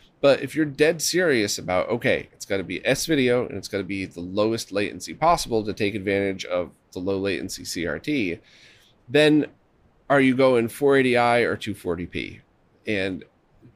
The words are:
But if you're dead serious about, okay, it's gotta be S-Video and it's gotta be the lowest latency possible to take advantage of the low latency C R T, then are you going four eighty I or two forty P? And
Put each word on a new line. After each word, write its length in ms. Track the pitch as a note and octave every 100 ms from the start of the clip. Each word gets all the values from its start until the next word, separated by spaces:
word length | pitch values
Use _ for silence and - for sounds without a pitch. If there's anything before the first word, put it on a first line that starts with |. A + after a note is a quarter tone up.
| _ -
But 220 | C#3 B2+
if 140 | C3 D3+
you're 100 | D3+
dead 360 | C3+ D#3+ E3
serious 580 | - E3+ F3 B2 G2+ -
about, 300 | F2+ F2+ -
okay, 400 | A#2 B2 E2 -
it's 120 | - -
gotta 180 | G2
be 200 | F2 F2+ A2
S-Video 600 | C3+ - D3+ B2+ B2 A2+
and 100 | G2
it's 120 | -
gotta 160 | G2
be 220 | F#2 G2 F2
the 160 | E2+
lowest 500 | F2+ G2 G#2+ A2+ -
latency 420 | G2 G2+ D#2 -
possible 500 | E2 D#3+ E3+ B2 A2+
to 100 | G#2
take 200 | F#2 G2+
advantage 500 | G#2 G2 G2 G2 F#2+ -
of 260 | F2+ D#2+ _ _
the 60 | F#2+
low 200 | F#2 G2
latency 460 | G2 D#2+ F#2 - -
C 200 | F#2 E2
R 140 | D2
T, 400 | - D3 F#2 E2 _ _ - _ _ _ -
then 380 | C#3+ D3+ D3+ - _ _ _ _ _ -
are 120 | C#3
you 140 | C3 B2+
going 340 | C3 B2 A2+
four 280 | - C#3 C#3
eighty 180 | B2+ A#2+
I 240 | A#2+ A#2+
or 140 | F#2 G2+
two 200 | G#2+ F#2+
forty 320 | F2 E2+ F2
P? 340 | D2+ G1+ G2 _ _ _ _ -
And 380 | G2+ F#2+ F2+ - _ _ _ -